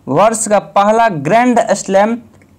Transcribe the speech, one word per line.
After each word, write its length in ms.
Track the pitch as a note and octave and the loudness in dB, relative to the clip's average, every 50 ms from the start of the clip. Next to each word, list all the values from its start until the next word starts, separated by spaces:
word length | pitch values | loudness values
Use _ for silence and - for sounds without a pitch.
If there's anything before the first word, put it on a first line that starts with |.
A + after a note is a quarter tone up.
| - | -10
वर्ष 400 | B2+ C3 D#3+ G3+ A3+ A3+ G#3+ - | -4 0 2 2 2 0 -2 -4
का 120 | G#3 G#3+ G3 | -2 -2 -2
पहला 500 | D#3+ - - G3+ G3+ G#3 A3 A#3 A#3 A3+ | -2 -2 -2 0 2 2 2 2 2 0
ग्रैंड 500 | F3+ D3 C3+ D#3 G#3 A#3 B3 B3 A#3+ A3+ | -2 -4 -2 0 0 2 2 2 2 0
स्लैम 560 | - - F#3+ G3 - - G3 F#3+ G#3 A3+ A#3 A#3+ - - _ - _ _ _ | 0 -2 -4 -4 -4 -2 0 0 0 0 -2 -6 -10 -20 _ -20 _ _ _